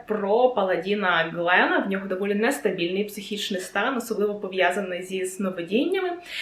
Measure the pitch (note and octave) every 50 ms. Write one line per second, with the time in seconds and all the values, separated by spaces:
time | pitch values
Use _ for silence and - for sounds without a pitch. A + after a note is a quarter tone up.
0 | - - G#3 G3+ G3 G3 G#3 A#3+ B3+ B3+ B3 G3+ F#3+ F#3+ F3+ E3+ E3+ G3 G3+ G#3+
1 | G3 F3+ F3 E3 E3 E3 E3 E3+ E3+ E3+ F3+ G3+ B3 E4+ F#4 D#4 A#3 G3+ F#3+ F#3+
2 | G3 G3 F#3+ F#3 G3+ G3+ G3+ G#3 A3 B3+ C#4+ - - G3+ F3 E3 E3+ F3 F#3 G3
3 | G#3 G#3 - G#3+ G3+ - G#3+ G3 - - G3+ F3+ F3+ - - G3+ G#3 C4 C#4 A#3
4 | A#3 - A3 F#3 G#3 G#3 G#3 G3+ - F#3 F#3 F#3 F3 F3+ F#3 G3+ G3+ F#3 F3+ F3
5 | F3+ F3+ F#3+ F#3+ F#3 F#3 - - G3 F#3 F3+ F3 E3+ E3 G3 B3 D#4 E4+ F#4+ F#4+
6 | F#4 F4+ F4 F4 - - - -